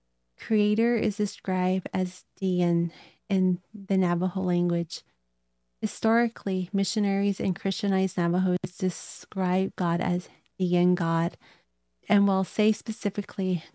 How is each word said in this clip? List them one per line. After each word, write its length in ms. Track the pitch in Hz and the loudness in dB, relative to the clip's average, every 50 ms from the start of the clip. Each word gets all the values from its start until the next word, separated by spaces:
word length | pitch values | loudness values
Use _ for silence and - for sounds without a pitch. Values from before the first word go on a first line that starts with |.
| _ _ _ _ _ _ _ | _ _ _ _ _ _ _
Creator 580 | - - - 220 208 208 208 208 214 233 240 240 | -14 -4 0 2 2 2 2 2 2 2 2 2
is 220 | 226 - 214 202 | 0 0 -2 0
described 720 | - 208 196 - - - 190 185 185 180 185 190 190 - - - | -2 -4 -4 -4 -6 -6 -2 -2 0 2 2 0 0 -2 -4 -4
as 320 | 190 185 180 - - - _ _ | -2 -2 -4 -6 -10 -16 _ _
Dian 560 | - 196 185 180 175 175 175 170 170 170 165 - - - - _ _ _ - | -4 -2 0 2 2 2 2 2 2 0 -2 -4 -10 -20 -20 _ _ _ -2
in 320 | 196 190 185 185 180 180 _ _ - | 0 2 2 2 0 -2 _ _ -16
the 240 | 202 196 - 196 | -12 -4 -2 0
Navajo 440 | 190 185 175 175 170 185 185 - 185 | 2 2 2 0 0 0 -2 -2 -2
language. 600 | 185 180 175 175 175 175 170 170 170 - - - - _ _ _ _ _ _ _ _ _ _ _ _ _ _ _ | -2 0 0 2 2 0 0 -2 -2 -6 -10 -14 -16 _ _ _ _ _ _ _ _ _ _ _ _ _ _ _
Historically, 920 | 220 208 - - - 220 226 233 240 233 - - - 196 185 185 185 - - | -6 -6 -4 -2 0 2 2 2 2 0 -2 -6 -4 -2 -2 -2 -2 -2 -2
missionaries 640 | 196 196 - - 220 202 196 196 196 202 202 196 - | -2 -2 0 0 0 0 0 0 0 0 0 0 0
and 160 | 202 196 175 | -2 -2 -2
Christianized 600 | - - 190 196 - - 202 196 190 190 185 - | -2 -4 -4 -4 -2 -2 0 0 0 0 0 0
Navajos 600 | 185 170 170 175 185 185 185 180 - - 185 - | 0 0 0 2 2 2 2 0 0 -2 -6 -6
describe 960 | - 190 185 - - - - - - - - - 190 185 180 180 190 190 190 - | -4 -4 -2 -2 -4 -6 -8 -10 -12 -14 -10 -6 -4 -2 0 0 0 -2 -2 -4
God 260 | - 185 170 170 170 | -2 -2 0 0 0
as 280 | - 180 175 180 - - - _ _ _ _ - | 0 0 -2 -2 -4 -8 -16 _ _ _ _ -4
Dian 360 | 185 175 180 175 175 180 180 | 0 2 2 4 4 4 4
God, 420 | - 170 165 165 165 170 - - - - - - _ _ _ _ _ _ _ _ _ _ - | 2 0 0 0 0 0 -2 -4 -8 -18 -20 -20 _ _ _ _ _ _ _ _ _ _ 0
and 180 | 208 202 202 | 2 4 4
will 160 | 202 190 190 190 | 4 2 2 0
say 280 | - - - 208 220 | 0 0 2 2 2
specifically 920 | 220 - - - 214 - - 202 - 208 202 - - - 185 185 185 160 - - | 2 0 -2 -6 -4 -4 -4 -4 -4 -6 -8 -6 -6 -4 -2 0 -2 -2 -4 -10